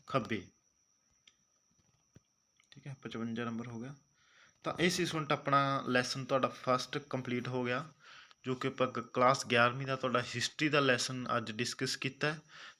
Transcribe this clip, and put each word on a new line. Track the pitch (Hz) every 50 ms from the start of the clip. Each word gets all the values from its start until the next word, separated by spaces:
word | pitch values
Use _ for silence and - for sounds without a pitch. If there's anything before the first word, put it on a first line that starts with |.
| _
ਖੱਬੇ। | - - 135 113 - 117 98 90 90 _ _ _ _ _ _ _ _ _ _ _ _ _ _ _ _ _ _ _ _ _ _ _ _ _ _ _ _ _ _ _ _ - - _ _ _ _ _ _ _ _ _ _
ਠੀਕ | - 139 -
ਹੈ, | 147 135 - -
ਪਚਵੰਜਾ | 117 117 117 113 117 113 113 120
ਨੰਬਰ | 117 117 113 117
ਹੋ | 123 117 113
ਗਿਆ। | 117 135 147 - _ _ _ _ _ _ _ _ - _ _ _ -
ਤਾਂ | 160 - -
ਇਹ | 156 180
ਸੀ | 180 180 175
ਸਟੂਡੈਂਟ | 160 - 160 156 139 151
ਆਪਣਾ | 143 - 147 139 139 139 139 135 139 131 123
ਲੈਸਨ, | 127 123 127 - - 139 131
ਤੁਹਾਡਾ | 123 139 135 123 123
ਫਸਟ | - - - - 127 127 - - - 147
ਕੰਪਲੀਟ | 143 - - 131 127 123 123 123 120 127
ਹੋ | 127 127 123
ਗਿਆ, | 123 123 131 160 160 - _ - - - - - - - _ -
ਜੋ | 127 131
ਕਿ | 131 - 131
ਆਪਾਂ | - - 127
ਗ-, | 123 - 120 113 - -
ਕਲਾਸ | 127 123 127 135 131 -
ਗਿਆਰਵੀਂ | 107 120 120 120 120 120 135 139
ਦਾ | 131 135
ਤੁਹਾਡਾ | 127 - 131 120 123 120
ਹਿਸਟਰੀ | - - 123 113 - - - 156 156
ਦਾ | 139 147
ਲੈਸਨ | 139 135 127 120 - - 131 127 123 117 120
ਅੱਜ | 120 113 110 110
ਡਿਸਕਸ | 113 123 120 - - 131 131 -
ਕੀਤਾ | - - 135 135 - - 151 156
ਹੈ। | 156 - _ - - - - -